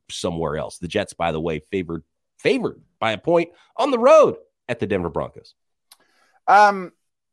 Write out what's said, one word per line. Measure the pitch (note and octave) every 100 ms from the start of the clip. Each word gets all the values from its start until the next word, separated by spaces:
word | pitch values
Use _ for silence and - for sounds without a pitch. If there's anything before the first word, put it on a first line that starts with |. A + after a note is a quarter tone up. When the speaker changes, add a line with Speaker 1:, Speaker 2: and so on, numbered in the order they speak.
| -
Speaker 1:
somewhere | - F#2+ E2 D#2+ D2+
else? | A#1 -
The | F2
Jets, | G2+ F#2+
by | - E2+
the | D#2+
way, | E2 D#2
favored, | - G2 E2 E2 _ _ _ _
favored | D#3 B3+ G#3 - _ -
by | A2+
a | A2
point | - E3+ E3+ _ _ -
on | C4+
the | A#3+
road | B3+ D#4 A#3 - _ _ -
at | A#2+
the | G2
Denver | G2 E2+
Broncos. | D#2 B1 - _ _ _ _ _ - _ _ _ _ -
Speaker 2:
Um, | G3 G#3 G3 F3+ _ _ _ _